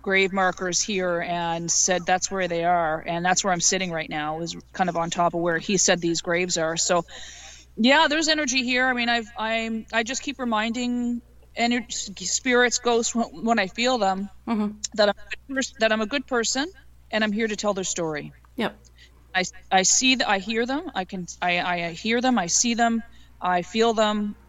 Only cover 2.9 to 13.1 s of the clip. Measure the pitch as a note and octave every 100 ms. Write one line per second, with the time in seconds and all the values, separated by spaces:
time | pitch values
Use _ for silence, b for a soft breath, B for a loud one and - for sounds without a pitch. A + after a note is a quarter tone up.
2.9 | D#3+ - E3+ F3 F#3 G3+ F3 D#3+ F#3+ F#3
3.9 | E3 D#3 D#3 D3+ D#3+ E3 E3+ - - F#3
4.9 | E3+ E3+ F3 F3 E3+ E3+ E3 - F#3+ -
5.9 | F3+ E3+ E3 - F3 F3+ F3 D#3+ E3 -
6.9 | F3 E3+ B B B B B B - A3+
7.9 | C#4+ D#4+ D4+ D#4 D#4 D4 C4 B3 B3 C4
8.9 | B3 A#3+ A#3 A3 - A3 A3+ A3+ A3 A3
9.9 | A3+ A3+ C4 - C4 B3 G#3+ A3+ A#3 B3
10.9 | B3 A#3+ A#3+ - - - - A#3 A#3+ A3+
11.9 | - - F#3 F3+ - C4 B3 B3 - A#3+
12.9 | A#3 A3+